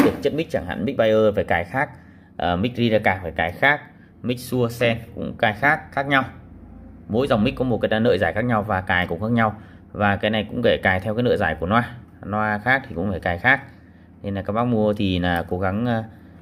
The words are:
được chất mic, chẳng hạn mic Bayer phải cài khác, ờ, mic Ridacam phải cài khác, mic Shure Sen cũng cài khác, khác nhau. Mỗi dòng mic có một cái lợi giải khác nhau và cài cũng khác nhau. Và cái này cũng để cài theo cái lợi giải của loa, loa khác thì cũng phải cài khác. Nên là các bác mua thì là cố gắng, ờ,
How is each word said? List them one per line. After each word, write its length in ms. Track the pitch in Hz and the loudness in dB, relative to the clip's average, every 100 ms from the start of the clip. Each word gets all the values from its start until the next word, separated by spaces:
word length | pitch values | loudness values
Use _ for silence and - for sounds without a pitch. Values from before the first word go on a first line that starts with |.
| - | 4
được 80 | - | 2
chất 120 | 110 | -4
mic, 160 | 151 165 | -2 -4
chẳng 160 | 104 85 | -4 -4
hạn 200 | - 107 | -4 -4
mic 120 | 139 | 2
Bayer 380 | 113 107 110 101 | 2 4 4 2
phải 80 | |
cài 200 | 90 87 | 0 0
khác, 260 | 85 131 147 - - - - - | -2 -2 -4 -6 -20 -20 -18 -4
ờ, 180 | 85 87 | -2 0
mic 200 | 117 123 | -2 0
Ridacam 440 | 117 107 107 92 | 2 2 2 0
phải 100 | 87 | -2
cài 200 | 76 82 | -2 -2
khác, 300 | 87 135 147 - - - - | 2 2 2 -4 -20 -20 -10
mic 180 | 110 123 | -6 -6
Shure 340 | - 127 117 | -4 0 0
Sen 240 | 117 120 113 - - | 0 0 0 -6 -10
cũng 220 | - - | -8 0
cài 160 | 113 | 0
khác, 280 | 107 139 156 - | 2 0 0 -2
khác 160 | - 139 | -6 0
nhau. 160 | 139 127 - - - - - - - - | 2 0 -6 -20 -20 -20 -20 -20 -18 -4
Mỗi 200 | 107 143 | 0 2
dòng 160 | 120 | 2
mic 120 | 113 131 | 2 0
có 100 | 127 | -2
một 120 | 107 | 0
cái 200 | - 110 | 2 2
lợi 160 | 113 92 | 4 4
giải 160 | 87 | 2
khác 120 | 82 123 | 0 0
nhau 180 | 113 | 0
và 180 | 101 95 | 0 -2
cài 260 | 92 90 87 | 0 0 0
cũng 140 | 85 | -2
khác 100 | 107 | 0
nhau. 240 | 120 110 104 - - - | 2 2 0 -14 -20 -14
Và 240 | - 101 101 | -2 2 2
cái 160 | 107 | 2
này 160 | 110 107 | 0 -2
cũng 120 | - | 0
để 180 | 117 76 | 2 4
cài 160 | 101 92 | 2 2
theo 160 | 110 110 | 0 -2
cái 80 | |
lợi 140 | 123 90 | 2 2
giải 180 | 92 78 | 0 -2
của 60 | 85 | 0
loa, 240 | 113 120 - - - | 0 0 -8 -18 -16
loa 360 | - 107 107 104 | -6 -2 -2 -2
khác 260 | 107 135 131 | 0 0 -2
thì 60 | 80 | -6
cũng 160 | 95 | -4
phải 80 | 87 | -2
cài 180 | 90 87 | -2 0
khác. 260 | 123 135 - - - - - - | 2 2 0 -20 -20 -20 -20 -14
Nên 100 | 101 98 | -8 -6
là 60 | |
các 120 | 95 | -2
bác 100 | 104 | 0
mua 300 | 120 117 107 | 2 2 2
thì 260 | 104 98 92 | 2 2 2
là 260 | 87 87 87 | 2 0 -2
cố 100 | 90 | -2
gắng, 260 | 95 98 123 | -2 -2 0
ờ, 180 | 113 110 - - - | -2 -4 -14 -20 -20